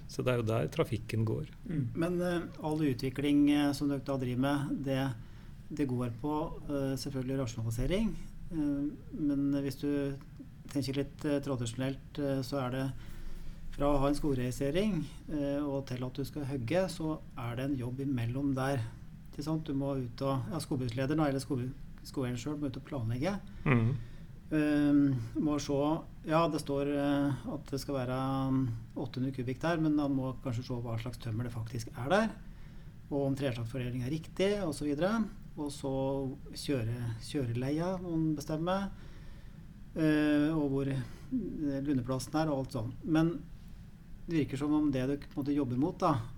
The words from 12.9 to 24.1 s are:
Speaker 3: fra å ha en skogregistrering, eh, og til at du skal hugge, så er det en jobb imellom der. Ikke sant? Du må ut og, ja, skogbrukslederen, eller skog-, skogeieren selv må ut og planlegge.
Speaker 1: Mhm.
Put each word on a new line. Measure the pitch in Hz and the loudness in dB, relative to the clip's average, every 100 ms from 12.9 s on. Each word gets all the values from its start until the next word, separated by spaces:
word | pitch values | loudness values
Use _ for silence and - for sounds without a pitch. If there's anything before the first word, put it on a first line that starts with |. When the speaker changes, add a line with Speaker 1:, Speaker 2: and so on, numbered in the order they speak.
| 135 - - - - - - - | -4 -8 -6 -6 -4 -6 -6 -6
Speaker 3:
fra | - 143 | 2 4
å | 143 | 6
ha | 139 | 4
en | |
skogregistrering, | 143 151 127 123 120 139 165 214 175 131 - - | 4 2 2 0 0 2 2 4 2 -2 -8 -4
eh, | 151 143 143 | -2 0 0
og | 147 139 135 | 0 -2 -2
til | 123 | -4
at | 127 | -4
du | 143 | -4
skal | 131 151 131 | -4 -4 -4
hugge, | 139 113 175 185 | -2 0 2 2
så | 165 156 156 - - | 0 -2 -4 -6 -8
er | 120 120 | -4 -2
det | 139 | -2
en | 139 | -2
jobb | 120 127 | -2 -2
imellom | 139 127 113 127 143 | 0 0 0 0 0
der. | 131 131 135 113 - - - - | 2 2 0 -2 -8 -14 -14 -12
Ikke | - | -6
sant? | 147 160 | -2 -2
Du | 156 | 0
må | 139 139 135 | -2 0 -2
ut | 120 - | -4 -2
og, | 139 131 110 | 0 0 0
ja, | 151 | -4
skogbrukslederen, | - 135 123 113 135 156 151 | -2 -2 0 0 2 4 4
eller | 135 | 2
skog-, | 135 131 123 - - - | 0 -2 -2 -6 -10 -12
skogeieren | - - 123 123 | -8 -4 -2 -2
selv | 147 147 | -4 -4
må | 143 | -4
ut | 131 | -6
og | |
planlegge. | - 143 113 127 165 196 - - | -6 -4 -2 0 0 -2 -6 -2
Speaker 1:
Mhm. | 156 120 113 147 - | 4 4 4 2 -4